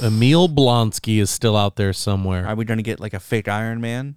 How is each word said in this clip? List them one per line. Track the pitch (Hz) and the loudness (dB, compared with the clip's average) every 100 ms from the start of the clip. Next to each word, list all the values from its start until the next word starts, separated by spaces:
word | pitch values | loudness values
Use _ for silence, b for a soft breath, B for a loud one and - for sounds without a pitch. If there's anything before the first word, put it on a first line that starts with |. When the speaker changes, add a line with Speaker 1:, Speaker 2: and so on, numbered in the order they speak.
Speaker 1:
Emil | 120 110 123 160 180 | 0 2 4 6 4
Blonsky | 143 127 120 110 - - 107 | 4 4 4 2 -2 0 0
is | 98 | 0
still | - 117 107 | 0 0 2
out | 101 - | 0 0
there | 101 | -2
somewhere. | 92 - 98 95 92 92 | -2 -2 -2 -2 -2 -4
Speaker 2:
Are | |
we | 110 110 | -4 -4
gonna | 113 | -4
get, | 110 107 | -4 -6
like, | 104 | -8
a | 101 | -10
fake | - 113 101 | -4 -4 -2
Iron | 104 113 117 | -4 -4 -6
Man | 117 120 139 | -6 -6 -8